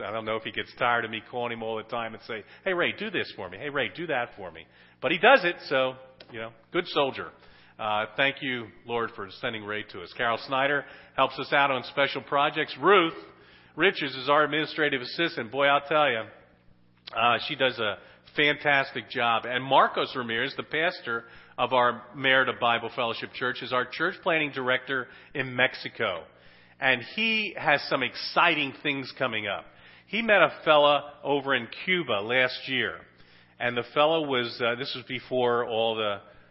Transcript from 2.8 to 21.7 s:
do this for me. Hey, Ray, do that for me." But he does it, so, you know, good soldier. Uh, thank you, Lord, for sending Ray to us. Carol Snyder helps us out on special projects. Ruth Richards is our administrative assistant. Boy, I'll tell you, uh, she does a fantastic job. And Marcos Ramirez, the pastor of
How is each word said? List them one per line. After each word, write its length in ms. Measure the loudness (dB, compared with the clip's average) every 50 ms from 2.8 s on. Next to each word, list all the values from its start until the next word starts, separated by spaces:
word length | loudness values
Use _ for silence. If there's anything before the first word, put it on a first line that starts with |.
| 0 -2 -2 -4
do 120 | -8 -6
this 220 | -4 -4 -6 -6 -8
for 120 | -12 -12 -12
me. 100 | -10 -10
Hey, 100 | -10 -6
Ray, 200 | -4 -4 -4 -4 -4
do 140 | -8 -6 -4
that 220 | -2 -4 -4 -6 -8
for 140 | -14 -14 -14
me." 160 | -14 -16 -20 _ _ -20 -20 -20 _ _
But 120 | -2 -2 0
he 60 | 6
does 260 | 8 8 8 8 6
it, 100 | 2 -4 -4 -6 -2
so, 260 | 0 2 2 0 -2 -6 -16 -20 -20 _ -20 -16 -12
you 80 | -12
know, 100 | -12 -12 -14 -18 _ _ -4
good 160 | -4 -4 0
soldier. 400 | 0 2 2 2 0 -6 -10 -12 -12 -20 -20 -20 -20 -20 -20 -20 _ -8
Uh, 280 | -4 -2 0 0 -2 -2 0
thank 260 | 0 0 0 0 -2 -6
you, 240 | -6 -6 -6 -8 -10 -16 -20 _
Lord, 260 | -6 -2 -2 -2 -4 -6
for 140 | -10 -14 -14 -12 -8
sending 240 | -8 -8 -8 -8 -8
Ray 200 | -8 -8 -8 -8
to 180 | -10 -12 -14 -14
us. 100 | -14 -6
Carol 220 | -2 -2 0 0 -2 -4 -4
Snyder 360 | -2 0 0 0 0 -2 -4 -8 -18 -20 -20 -10 _
helps 240 | 0 0 0 0 -6
us 140 | -4 2 4
out 180 | 4 4 4
on 140 | 2 -2 -4
special 380 | -6 0 0 0 0 0 -6 -6
projects. 540 | -2 0 2 2 2 0 -2 -4 -4 -6 0
Ruth 340 | 4 6 8 8 6 4 0 -6 -16 -20 -20 -20 -20 -20 -20 -20 -20 -18 _
Richards 400 | 2 2 2 2 2 -6 -6 -6
is 120 | -4 2 4
our 140 | 4 4 4
administrative 580 | 4 2 -2 -2 -2 -2 0 0 0 0 -2
assistant. 520 | -4 -6 -2 -2 -2 -2 -2 -4 -8 -6 0
Boy, 140 | 2 4
I'll 200 | 4 4 4 2
tell 240 | 2 2 4 4 4
you, 120 | 2 0 -4 -8 -12 -20 -20 _ _ _ _ -20 -20 _ _ _ _ _ _ -10 -2
uh, 220 | 2 4 4 4 2 0
she 80 | -4 -2
does 240 | 2 2 0 2 0
a 200 | -2 -2 -2 -4 -10 -20 -20 _ _ -10 0
fantastic 720 | 2 2 2 2 2 2 4 4 4 2 0 -4 -10 -10 -8
job. 340 | -4 0 2 2 2 2 0
And 160 | -2 -4 -4 0
Marcos 500 | 4 6 6 6 6 2 -2 -4 -2 -4
Ramirez, 400 | -6 -4 -2 -2 -2 -2 -2 -4
the 60 | -8 -10
pastor 600 | -6 -2 -2 -2 -2 -2 -4 -6 -6 -6 -6 -6 -10 -20 -20 -20 -18 -4 -4
of 140 | -2 2